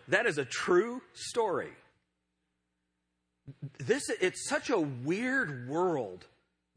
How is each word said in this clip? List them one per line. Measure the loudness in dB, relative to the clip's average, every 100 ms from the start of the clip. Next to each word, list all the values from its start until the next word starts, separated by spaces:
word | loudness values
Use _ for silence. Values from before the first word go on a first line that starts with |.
| 0
that | 2 2
is | 0
a | -2
true | -4 4 6 4 -2 -12
story. | -14 -6 0 0 0 -4 -10 _ _ _ _ _ _ _ _ _ _ _ _ _ _ _ _ -20 -14 -14 -10
This, | 0 0 0
it's | 0 0 0 -2
such | -2 2
a | 0
weird | 0 -2 -2 -2 0 0 0 -4 -4
world | 0 2 2 -2 -8 -18 _ _ _ _